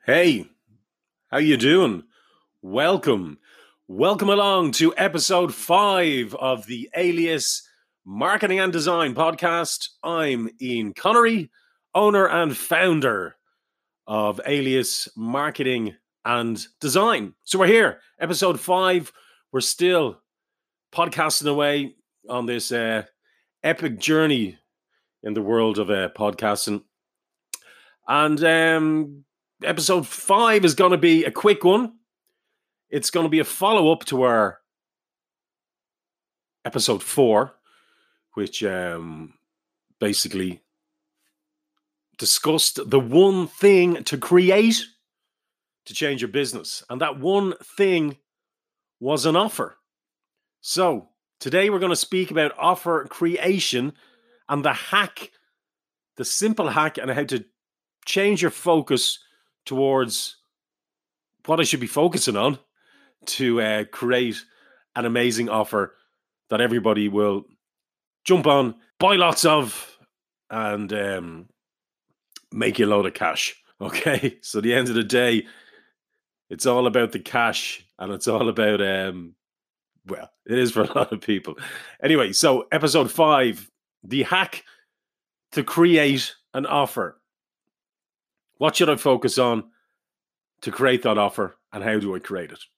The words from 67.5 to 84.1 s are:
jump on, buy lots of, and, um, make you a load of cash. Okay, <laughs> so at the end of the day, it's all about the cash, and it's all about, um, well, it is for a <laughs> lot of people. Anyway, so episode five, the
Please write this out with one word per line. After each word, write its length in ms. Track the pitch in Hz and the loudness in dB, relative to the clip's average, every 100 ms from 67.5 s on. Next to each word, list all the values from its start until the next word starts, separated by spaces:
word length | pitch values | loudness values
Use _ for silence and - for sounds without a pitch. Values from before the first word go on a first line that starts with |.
| _ _ _ _ _ _ _ | _ _ _ _ _ _ _
jump 220 | - 180 147 | 0 2 4
on, 300 | 143 127 113 _ _ | 4 2 -4 _ _
buy 160 | 185 196 | 2 4
lots 280 | 175 156 | 2 4
of, 540 | 165 151 123 - - _ _ _ _ _ _ | 4 4 0 -8 -16 _ _ _ _ _ _
and, 420 | 113 107 104 101 | -8 -6 -6 -6
um, 560 | 104 98 95 85 82 101 _ _ _ _ _ _ _ _ - _ | -4 -4 -6 -10 -16 -20 _ _ _ _ _ _ _ _ -20 _
make 260 | - 110 101 | -4 -4 0
you 80 | 107 | 2
a 20 | |
load 200 | 104 95 | 2 0
of 80 | - | -2
cash. 400 | 87 - - - _ _ | -4 -2 -6 -8 _ _
Okay, 560 | 98 - 160 135 131 - | -8 -4 -2 -2 -4 -6
<laughs> 40 | |
so 160 | - 107 | -8 -4
at 40 | |
the 120 | 110 123 | 0 0
end 140 | 127 | 0
of 60 | 117 | -2
the 80 | |
day, 440 | 104 123 123 117 - - _ _ _ _ _ _ _ _ _ | 0 0 2 0 -4 -20 _ _ _ _ _ _ _ _ _
it's 180 | 123 135 | -4 0
all 180 | 123 123 | 2 2
about 260 | 120 117 | 0 -2
the 80 | - | -6
cash, 640 | - 127 117 107 - - _ _ | -6 -2 -2 -2 -8 -12 _ _
and 160 | 95 | -12
it's 140 | 98 - | -6 -2
all 220 | 110 117 | 0 -2
about, 320 | 110 107 104 | 0 0 0
um, 520 | 98 95 95 90 85 _ _ _ _ _ _ _ 95 | -2 -4 -6 -10 -16 _ _ _ _ _ _ _ -14
well, 240 | 95 - _ - | -14 -14 _ -4
it 140 | 123 | 0
is 120 | 123 | 0
for 120 | 113 | 0
a 100 | 104 | 0
<laughs> 20 | 143 | 0
lot 160 | - | -2
of 100 | 107 | -4
people. 360 | - 98 - 73 - - - - | -4 -4 -4 -14 -16 -16 -20 -6
Anyway, 280 | 143 156 107 | 2 2 2
so 340 | - 160 131 - | 2 2 2 0
episode 400 | 156 147 156 127 | -2 2 2 0
five, 560 | - 156 143 123 - - _ _ _ | 2 4 4 2 -2 -14 _ _ _
the 180 | - | -6